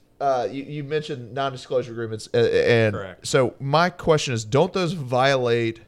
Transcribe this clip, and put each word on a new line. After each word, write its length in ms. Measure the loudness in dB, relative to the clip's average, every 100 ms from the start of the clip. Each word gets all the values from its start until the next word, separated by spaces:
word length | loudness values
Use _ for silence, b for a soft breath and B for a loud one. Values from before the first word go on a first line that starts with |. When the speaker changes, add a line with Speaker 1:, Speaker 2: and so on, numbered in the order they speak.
| _ -4
Speaker 1:
Uh, 280 | -2 0 -2
you, 140 | -6
you 180 | -10 -10
mentioned 500 | -6 -6 -6 -10 -10
non-disclosure 580 | -6 -6 -6 -4 -4 -2
agreements, 360 | -6 -6 -8 -2
uh, 40 | 2
and 560 | 2 4 4 4 4
Speaker 2:
Correct. 320 | 0 -8 -12 0
Speaker 1:
so 280 | 2 2 -2
my 280 | 0 2 2
question 420 | 0 2 2 2
is, 100 | -4
don't 280 | 0 2 2
those 220 | 0 -2
violate 840 | -4 -2 2 4 4 2 0 0 -6